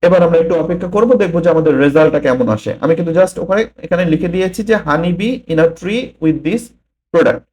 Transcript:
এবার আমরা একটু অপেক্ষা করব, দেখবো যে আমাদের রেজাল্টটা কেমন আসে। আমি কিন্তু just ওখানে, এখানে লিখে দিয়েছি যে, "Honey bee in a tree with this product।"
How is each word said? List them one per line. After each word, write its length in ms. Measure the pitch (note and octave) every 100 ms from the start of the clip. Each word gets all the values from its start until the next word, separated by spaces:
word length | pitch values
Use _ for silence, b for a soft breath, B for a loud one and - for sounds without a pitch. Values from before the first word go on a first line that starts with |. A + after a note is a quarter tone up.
এবার 200 | F3 F3+
আমরা 160 | E3+ E3
একটু 160 | E3
অপেক্ষা 340 | E3+ E3 F3 F3+
করব, 260 | G#3 A#3
দেখবো 260 | A#3+ G3 E3
যে 100 | E3+
আমাদের 280 | D#3+ D#3+ C3+
রেজাল্টটা 420 | C#3+ C#3+ D#3 D#3
কেমন 280 | C#3+ B2+ A#2+
আসে। 260 | G#2+ - -
আমি 160 | C#3+ E3
কিন্তু 160 | E3+
just 300 | E3 F#3 -
ওখানে, 260 | E3 G3 A3+ _
এখানে 280 | E3 F3
লিখে 240 | F3 D#3+ F3+
দিয়েছি 340 | F3+ F#3 F3+
যে, 140 | G#3+ G#3+
"Honey 360 | D3+ D3 F3 F3
bee 240 | G#3+ B3+ -
in 100 | D#3+
a 100 | E3
tree 380 | E3 F3+ A3 C4 -
with 160 | D#3+ C#3+
this 200 | D3+ A3+ - _ _ _ _
product।" 260 | E3+ D3 - _